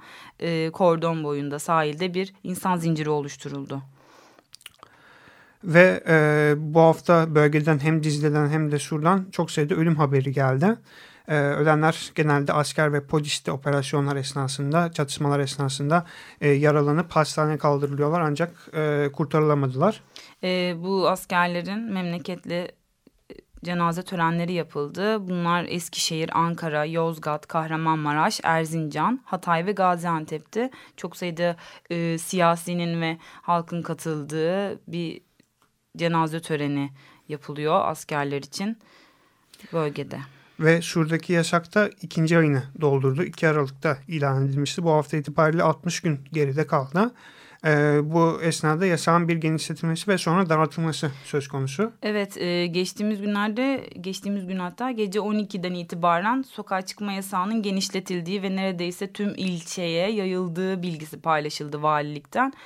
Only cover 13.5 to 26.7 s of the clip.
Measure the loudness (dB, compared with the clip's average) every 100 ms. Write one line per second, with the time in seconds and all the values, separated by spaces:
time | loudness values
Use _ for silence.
13.5 | -4 -2 -2 0 -2 0 -2 -4 -4 -4
14.5 | -4 0 0 0 -2 -4 -2 0 2 0
15.5 | -2 -4 -2 2 2 0 -12 -20 -2 2
16.5 | 4 6 4 4 2 2 2 2 2 0
17.5 | 0 0 0 0 0 0 2 0 0 -4
18.5 | -6 -10 -4 -2 0 -2 -2 0 2 4
19.5 | 4 2 2 0 0 -10 -20 -20 -8 -4
20.5 | -2 -2 -4 -2 2 2 0 0 0 2
21.5 | 0 -4 -6 -4 -4 -4 -6 -6 -10 -6
22.5 | -6 -6 -12 _ _ _ _ _ -20 _
23.5 | -14 -6 0 0 -2 -6 0 0 0 -2
24.5 | -4 -4 -4 -6 -2 0 0 -2 -2 0
25.5 | 0 0 -6 -6 -6 -4 -2 -2 0 0
26.5 | -2 -2